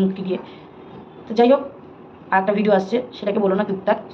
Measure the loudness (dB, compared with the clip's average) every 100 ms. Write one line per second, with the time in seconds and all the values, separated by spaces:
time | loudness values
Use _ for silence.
0 | 0 -2 -4 -6 -8 -18 -20 -20 -20 -20
1 | -20 -16 -4 2 4 4 0 -14 -20 -20
2 | -20 -20 -2 0 2 2 4 2 2 -2
3 | -4 -8 -4 0 2 0 -2 -2 -2 -2
4 | -4